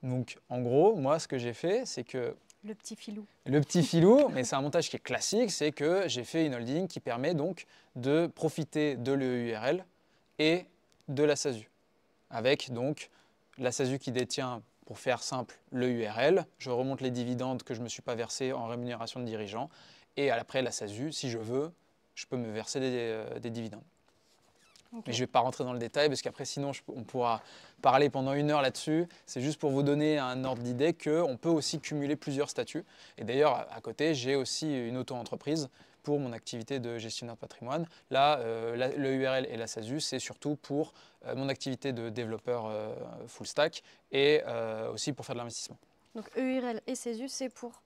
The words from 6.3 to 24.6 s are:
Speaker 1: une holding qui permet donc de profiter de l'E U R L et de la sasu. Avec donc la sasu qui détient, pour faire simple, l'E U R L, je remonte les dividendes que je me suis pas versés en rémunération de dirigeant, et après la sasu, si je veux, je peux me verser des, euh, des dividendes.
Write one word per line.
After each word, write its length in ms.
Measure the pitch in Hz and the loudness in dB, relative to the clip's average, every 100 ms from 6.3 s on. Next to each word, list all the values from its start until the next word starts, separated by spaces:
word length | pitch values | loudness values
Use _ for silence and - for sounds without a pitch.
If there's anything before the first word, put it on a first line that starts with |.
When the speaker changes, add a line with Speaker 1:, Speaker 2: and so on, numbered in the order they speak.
| 165 160 | 0 0
Speaker 1:
une 100 | 127 | 0
holding 320 | 117 143 185 | -2 -2 -2
qui 100 | - | -6
permet 340 | - 120 139 | -4 -2 0
donc 320 | 175 156 180 - - _ - | 2 0 -4 -12 -20 _ -4
de 320 | 123 151 170 | 2 4 2
profiter 680 | - 165 - 151 156 151 131 | 0 -2 -2 -4 0 2 0
de 160 | 120 | 0
l'E 340 | 139 131 123 120 | 2 2 0 0
U 60 | 110 | 0
R 80 | 117 | 0
L 200 | 175 185 _ _ _ _ _ | 0 -4 _ _ _ _ _
et 280 | 156 170 175 _ _ _ - | 4 4 0 _ _ _ -8
de 160 | 135 | 2
la 140 | 147 143 | 4 4
sasu. 320 | 147 117 107 _ _ _ _ _ _ | 0 -4 -8 _ _ _ _ _ _
Avec 420 | 123 117 143 - | 0 2 2 0
donc 360 | 120 127 151 - _ _ _ _ - | -2 -2 -2 -8 _ _ _ _ -4
la 140 | 123 | -2
sasu 280 | 123 131 135 | 2 0 0
qui 120 | - | -2
détient, 500 | 123 123 - 127 120 107 _ - | -2 -2 -2 -4 -6 -12 _ -18
pour 140 | 110 | -8
faire 240 | - 123 | -2 0
simple, 340 | - 131 120 - _ | 0 -6 -6 -12 _
l'E 160 | 127 123 | 0 2
U 180 | 120 110 | 2 -2
R 140 | 107 | 2
L, 260 | 135 185 151 _ | 4 4 2 _
je 120 | - | -4
remonte 280 | 123 131 135 | -2 0 -2
les 120 | 131 | -2
dividendes 520 | 123 120 123 127 127 | -2 -2 -2 -2 -4
que 100 | - | -6
je 80 | 117 | -8
me 60 | 117 | -6
suis 140 | - | -8
pas 140 | - 117 | -6 -4
versés 360 | 113 - 131 | -4 -2 -2
en 160 | 131 113 | -2 -4
rémunération 540 | 120 123 117 113 - | -4 -4 -6 -6 -6
de 40 | 120 | -6
dirigeant, 440 | 110 104 107 143 - - - _ - | -4 -6 -6 -8 -10 -20 -20 _ 0
et 140 | 143 | 2
après 300 | 117 117 135 | 2 0 0
la 100 | 127 | 0
sasu, 400 | - 107 104 143 | -2 -6 -6 -6
si 160 | 151 139 | -4 -4
je 80 | 113 | -4
veux, 340 | 110 127 151 175 _ _ _ | -2 -2 -2 -8 _ _ _
je 120 | - - | -18 -6
peux 100 | 127 | -4
me 160 | 117 | -4
verser 280 | 107 107 143 | -4 -4 -2
des, 80 | 131 | -2
euh, 480 | 123 117 110 110 117 | -2 -2 -4 -6 -8
des 100 | 117 | -6
dividendes. 320 | 117 113 104 135 _ _ _ _ _ _ _ | -6 -8 -10 -18 _ _ _ _ _ _ _